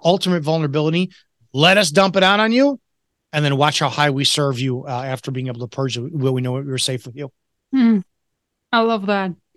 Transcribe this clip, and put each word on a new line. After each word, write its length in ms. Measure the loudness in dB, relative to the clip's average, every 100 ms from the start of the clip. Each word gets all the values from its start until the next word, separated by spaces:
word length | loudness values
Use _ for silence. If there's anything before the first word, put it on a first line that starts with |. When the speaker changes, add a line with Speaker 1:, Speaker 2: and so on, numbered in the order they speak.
Speaker 1:
ultimate 380 | 2 2 2 -2
vulnerability. 680 | 0 -2 0 0 0 0 -4 -8 _ _ _
Let 240 | 2 4 4
us 120 | 2
dump 240 | 2 2 4
it 60 |
out 180 | 2 4
on 120 | 2
you, 260 | 4 2 0 _ _ _ _ _
and 100 | -2
then 140 | 0 2
watch 220 | 2 2
how 100 | -2
high 220 | 2 0
we 140 | 2
serve 360 | 0 0 -2 -2
you, 240 | -4 -4
uh, 180 | -6 -8
after 280 | -6 -8 -6
being 160 | -6 -8
able 140 | -8
to 60 | -10
purge 300 | -6 -4 -4
it, 60 | -6
where 180 | -2 0
we 120 | 0
know 100 | -2
we're 240 | -6 -6 -6
safe 300 | -4 -6 -10
with 100 | -14
you. 160 | -14 _ _ _ _
Speaker 2:
Hmm. 280 | 2 4 2 -2 _ _ _ _ _ _
I 100 | 0
love 260 | 0 0 -2
that. 260 | -2 -2 -8 _